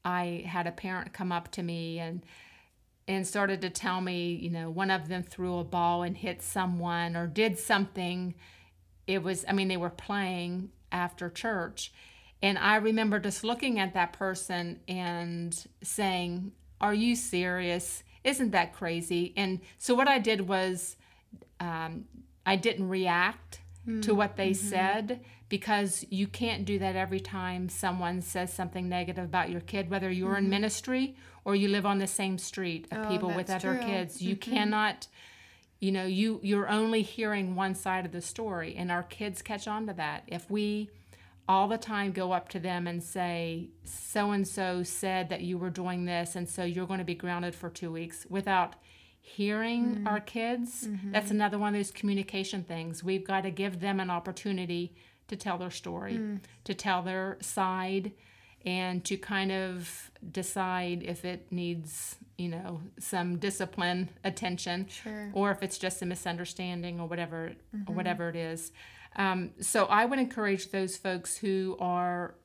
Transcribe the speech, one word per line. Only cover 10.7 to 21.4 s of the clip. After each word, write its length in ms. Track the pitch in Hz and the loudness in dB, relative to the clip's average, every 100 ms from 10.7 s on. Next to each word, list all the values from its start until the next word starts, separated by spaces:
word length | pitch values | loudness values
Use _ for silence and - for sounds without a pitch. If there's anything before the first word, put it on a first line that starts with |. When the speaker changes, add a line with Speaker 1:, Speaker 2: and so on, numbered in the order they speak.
| - - | -12 -6
Speaker 1:
after 400 | 180 175 - 175 | -2 -2 -2 -6
church. 600 | 170 233 202 170 - - - - - - - | -2 0 0 -2 -6 -10 -12 -20 -20 -20 0
And 160 | 196 180 | 2 6
I 180 | 202 214 | 6 6
remember 420 | 220 220 214 208 | 6 4 4 2
just 260 | 202 - | 0 -2
looking 340 | 220 233 269 220 | -2 0 2 2
at 160 | 190 | 2
that 180 | 185 175 | 2 2
person 680 | - 190 180 - 180 175 170 - | 2 -2 -2 -2 -2 -2 -6 -6
and 680 | 185 175 175 170 170 170 165 - _ | -4 -2 -2 -4 -4 -4 -6 -8 _
saying, 720 | - - 196 180 175 175 196 - - - | -6 0 2 2 0 -2 -6 -10 -20 0
"Are 120 | 208 | 2
you 220 | 208 233 | 4 4
serious? 880 | 240 - 180 180 180 175 175 175 - - - | 2 2 2 2 2 0 0 -2 -8 -12 -2
Isn't 260 | 262 269 240 | 0 2 4
that 240 | 190 170 | 4 2
crazy?" 580 | - 170 170 165 175 175 - | -2 -2 -2 2 2 2 0
And 240 | 196 185 - - | 0 0 -6 -8
so 160 | - | 2
what 140 | 247 277 | 6 8
I 100 | 269 | 6
did 300 | 214 214 185 | 6 2 2
was, 480 | 190 185 185 - - - - _ - | 2 2 0 -6 -10 -20 -20 _ -20